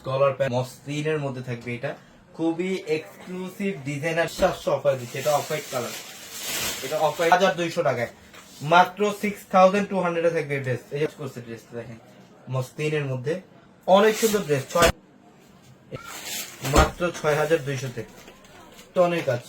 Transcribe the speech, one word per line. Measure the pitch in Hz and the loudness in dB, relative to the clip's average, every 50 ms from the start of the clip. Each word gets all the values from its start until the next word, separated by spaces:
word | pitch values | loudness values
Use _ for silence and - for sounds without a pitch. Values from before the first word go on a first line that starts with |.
| - | -8
গলার | 135 131 135 139 139 131 | -6 0 2 2 2 4
প্যানেল | - 139 131 120 127 | 2 0 0 0 -2
মসলিনের | 123 - - - - 143 147 151 147 156 156 151 | -2 -4 -8 -14 -12 -8 -6 -4 -2 -2 -2 0
মধ্যে | 143 139 123 131 123 | -2 -4 -6 -6 -6
থাকবে, | 127 120 117 117 120 120 | -8 -8 -8 -6 -8 -8
এটা | 120 - 147 156 - - - - - - _ - | -6 -6 -8 -8 -8 -14 -20 -20 -20 -20 _ -8
খুবই | - 160 165 165 160 185 185 190 175 - | -2 -2 -2 0 0 -2 -2 -2 -4 -2
এক্সক্লুসিভ | 151 156 156 - - - - - 180 185 185 185 180 - - 202 196 180 151 131 | -2 -4 -4 -4 -8 -16 -18 -14 -12 -10 -8 -8 -10 -8 -4 -4 -4 -4 -4 -6
ডিজাইনার। | 139 147 135 143 165 165 170 160 156 | -6 -6 -4 -4 -2 0 0 0 -2
সাতশো | - - 196 180 - - - 175 | 0 0 0 0 0 0 -2 -2
অফার | 147 131 - 143 135 123 | -2 2 2 0 0 0
দিচ্ছে, | 120 117 - 135 | -4 -8 -10 -4
এটা | 131 151 | 0 2
অফ | 147 143 - - | 2 2 0 -2
হোয়াইট | 156 151 - - | -6 -6 -6 -6
কালার, | 139 127 117 110 - - - - - - - - - - - - - - 123 - - - 135 | -6 -6 -6 -6 -8 -10 -12 -14 -16 -18 -18 -16 -14 -12 -8 -6 -6 -4 -4 -4 -6 -6 -6
এটা | 127 151 151 | -4 -2 0
অফ | 156 151 147 | 0 0 2
হোয়াইট | - 170 165 175 | 2 4 4 6
হাজার | 202 196 180 160 | 6 6 4 4
দুইশো | 170 175 165 - 175 160 | 2 -2 -2 0 0 0
টাকায়, | 143 123 120 117 - - - - - - - - - - - 139 | 2 0 0 -2 -6 -6 -14 -20 -20 -20 -20 -20 -20 -16 -10 0
মাত্র | 151 170 180 180 175 - - 208 208 202 - | 6 6 6 6 6 4 -2 -2 -2 -2 -2
সিক্স | - 208 196 - - - - | -4 -6 -6 -6 -8 2 6
থাউজেন্ড | 190 185 185 190 202 196 - | 8 8 8 6 4 0 -2
টু | 202 185 | -2 -2
হান্ড্রেড | 175 175 170 165 165 | -2 0 0 0 0
এ | 170 | 0
থাকবে | 160 160 147 139 143 | 0 0 -2 -2 -4
এই | 139 123 | -4 -2
ড্রেস। | 127 123 - - - | -4 -4 -4 -6 -8
এই | - 143 | -4 -2
যে | 156 156 - - | -2 -2 -2 -6
করছে | 147 123 - 123 | -12 -12 -12 -12
ড্রেসটা | 113 113 113 110 - - 117 117 | -14 -14 -14 -16 -16 -14 -14 -12
দেখেন, | 113 123 117 - - - - - - - - - - 123 | -12 -12 -16 -18 -20 -20 -20 -20 -20 -20 -20 -20 -12 -8
মসলিনের | 131 131 123 - - - 151 151 151 151 143 | -6 -6 -6 -6 -6 -6 -4 -2 -2 -2 -2
মধ্যে | 135 131 123 120 147 170 190 - - - - - - _ _ _ | -2 -4 -4 -4 -4 -4 -6 -6 -12 -20 -20 -20 -20 _ _ _
অনেক | - 180 202 208 220 214 | 6 6 8 8 6 4
সুন্দর | - 226 214 208 208 170 | 4 2 2 2 0 0
ড্রেস। | 147 147 131 127 - - | 0 0 0 0 0 2
ছয়, | 170 170 165 - - - - - - _ - - - - - - - - - - - - - - - - - - - - - - - - - - - 131 135 139 | 4 4 4 4 2 -6 -20 -20 -20 _ -20 -20 -20 -20 -20 -20 -20 -20 -20 -20 -20 -18 -16 -16 -14 -14 -14 -14 -14 -10 -10 -8 -8 -10 -10 -12 -8 -4 4 6
মাত্র | 131 131 123 - - 175 170 165 - - | 6 6 6 2 -2 -4 -4 -4 -2 0
ছয় | 156 147 | 0 2
হাজার | 147 151 151 165 160 135 | 2 2 2 2 2 2
দুইশো | 139 139 123 135 127 117 | -2 -6 -6 -6 -8 -8
তে। | 113 104 - - - - - - - - - - - - - - - | -10 -12 -12 -16 -20 -20 -20 -20 -20 -20 -20 -20 -20 -20 -20 -20 -20
স্টোনের | - - - 185 175 175 175 165 143 | -20 -6 2 2 2 4 2 0 0
কাজ, | 135 120 117 - | -2 -2 -2 -4